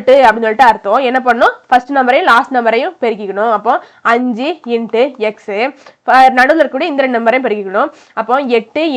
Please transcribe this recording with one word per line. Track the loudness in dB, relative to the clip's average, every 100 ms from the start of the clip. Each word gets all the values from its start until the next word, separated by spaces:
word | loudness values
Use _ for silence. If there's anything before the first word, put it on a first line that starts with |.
| 4
to | 4 4
அப்படின்னு | 2 -2
சொல்லிட்டு | 2 2
அர்த்தம். | 2 0 0 0
என்ன | 0 0
பண்ணணும்? | 2 0 0 _
ஃபர்ஸ்ட் | -2 0 -2
நம்பரையும் | 0 2 2
லாஸ்ட் | 2 2 -2
நம்பரையும் | 0 0 -2 -4
பெருக்கிக்கணும். | -4 -4 -6 -4 -2 -2
அப்போ | -2 -2 -6 _ -2
அஞ்சு | 0 -2 -4 -6 -6 -4 -4
into | -2 -2 -2 -2 -6
எக்ஸ், | -6 -10 -6 -6 -8 -20 _ 0
ப-, | 4 4 4
நடுவுல | 2 2
இருக்கக்கூடிய | 0 -2 -4
இந்த | -2 -2
ரெண்டு | 0
நம்பரையும் | 0 0 -2
பெருக்கிக்கணும். | -4 -4 -4 -4 -6 _ -10
அப்போ | -4 -4 -2 -4
எட்டு | -4 -4 -4